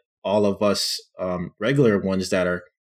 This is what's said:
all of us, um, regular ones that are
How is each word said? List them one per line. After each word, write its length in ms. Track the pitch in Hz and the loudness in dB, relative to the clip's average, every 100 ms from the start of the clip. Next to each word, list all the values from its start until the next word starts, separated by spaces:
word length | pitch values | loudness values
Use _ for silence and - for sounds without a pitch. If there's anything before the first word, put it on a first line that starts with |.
| _ _ | _ _
all 220 | 98 104 | -2 2
of 160 | 101 98 | 2 2
us, 380 | 104 98 - - - - | 0 0 -4 -8 -12 -10
um, 360 | 92 90 87 - | -6 -6 -8 -6
regular 400 | 107 139 120 101 | -2 2 4 2
ones 300 | 92 95 92 | 0 -2 -2
that 180 | 95 90 | 0 0
are 180 | 90 - _ _ | -2 -8 _ _